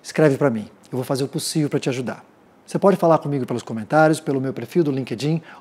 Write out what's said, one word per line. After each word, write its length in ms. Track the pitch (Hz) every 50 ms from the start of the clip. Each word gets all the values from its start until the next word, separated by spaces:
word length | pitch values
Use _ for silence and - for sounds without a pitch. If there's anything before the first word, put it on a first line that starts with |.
escreve 360 | _ - - - 156 151 139 123
pra 120 | 139 139
mim. 180 | 117 110 104 - - _ _ -
Eu 60 | - 127
vou 60 | 127
fazer 200 | - 143 127 139
o 40 | 135
possível 420 | - 156 - - - 160 147 139
pra 100 | - 139
te 100 | - 151
ajudar. 360 | 123 127 127 107 110 - - _ _ _ _ _ _ _ _
Você 140 | - - 165
pode 160 | - 202 190
falar 220 | - 175 165 160 151
comigo 280 | - 147 143 139 123
pelos 180 | - 127 113 -
comentários, 580 | - 120 110 107 - 147 156 156 156 160 156
pelo 180 | - - 139 131
meu 140 | 131 131 -
perfil 300 | - 117 - - 180 165
do 80 | 147
LinkedIn 500 | 135 135 123 - 123 104 131 151 165 160 - - - -